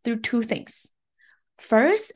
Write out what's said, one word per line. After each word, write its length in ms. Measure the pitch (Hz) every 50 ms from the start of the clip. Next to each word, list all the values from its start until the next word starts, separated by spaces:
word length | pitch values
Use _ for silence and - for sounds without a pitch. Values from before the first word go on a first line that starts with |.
| _
through 160 | 240 233 220
two 220 | 220 - - 233 220
things. 480 | 226 220 - - - - - - - _ _ _ _ _ _ _ _ _ _ _ _ _ _
First 520 | - - 226 220 254 320 415 427 - - -